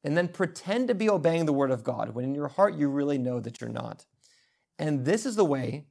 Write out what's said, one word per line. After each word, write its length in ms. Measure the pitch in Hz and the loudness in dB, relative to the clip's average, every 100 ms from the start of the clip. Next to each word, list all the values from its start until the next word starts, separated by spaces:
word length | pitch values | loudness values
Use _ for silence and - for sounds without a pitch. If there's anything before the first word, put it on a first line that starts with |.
and 100 | 147 | 2
then 140 | 160 175 | 0 0
pretend 580 | - 175 170 175 226 254 | -2 -4 -4 -4 -2 0
to 80 | |
be 140 | 202 214 | 2 2
obeying 380 | 196 156 165 156 | 4 4 2 2
the 80 | |
word 160 | 139 139 | 2 2
of 120 | 123 | 0
God 320 | 113 113 110 | -2 -4 -4
when 120 | 113 127 | -4 -4
in 80 | |
your 140 | 143 143 | -4 -4
heart 260 | - 202 | 2 2
you 160 | 165 143 | 4 0
really 260 | 139 143 143 | 2 0 0
know 240 | 123 123 | 0 -2
that 220 | 113 117 | -6 -10
you're 80 | 120 | -8
not. 340 | 117 120 - _ _ _ _ _ _ _ - | -8 -8 -12 _ _ _ _ _ _ _ -6
And 280 | 156 143 127 | -2 0 0
this 180 | 147 | 0
is 120 | 254 214 | 0 2
the 80 | |
way 420 | 175 139 123 139 - | 2 2 -2 -6 -12